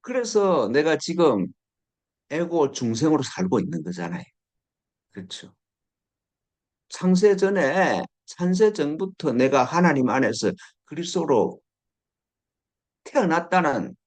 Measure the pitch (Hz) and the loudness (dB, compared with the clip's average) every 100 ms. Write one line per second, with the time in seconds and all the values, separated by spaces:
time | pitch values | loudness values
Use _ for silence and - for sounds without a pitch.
0 | - 254 220 208 196 160 107 131 156 151 | -4 -4 0 0 2 2 2 0 2 -2
1 | - 175 160 107 90 - _ _ _ _ | -4 2 2 2 -4 -8 _ _ _ _
2 | _ _ _ 151 170 165 139 - 120 110 | _ _ _ -6 -2 0 0 0 -4 0
3 | 156 151 131 - 185 123 90 82 78 90 | 0 0 -2 -6 -2 0 -2 -6 -8 -8
4 | 85 87 - _ _ _ _ _ _ _ | -8 -10 -14 _ _ _ _ _ _ _
5 | _ 101 92 - 92 _ _ _ _ _ | _ -20 -16 -18 -18 _ _ _ _ _
6 | _ _ _ _ _ _ _ _ _ - | _ _ _ _ _ _ _ _ _ -2
7 | 180 185 208 190 196 196 139 139 165 95 | 2 4 4 4 2 2 0 2 0 0
8 | - _ - - 180 185 214 208 147 160 | -6 _ -20 -4 -2 4 2 2 -4 -4
9 | 190 - 156 120 131 139 131 175 175 139 | -8 -4 -2 0 2 2 0 2 2 2
10 | 127 127 117 - 104 92 - _ _ 151 | 0 0 -2 -2 -4 -4 -16 _ _ -10
11 | 175 185 156 120 - - _ _ _ _ | -6 -4 0 0 0 -6 _ _ _ _
12 | _ _ _ _ _ _ _ _ _ _ | _ _ _ _ _ _ _ _ _ _
13 | - 302 190 165 170 185 160 120 - - | -4 0 2 0 0 0 2 -2 -6 -12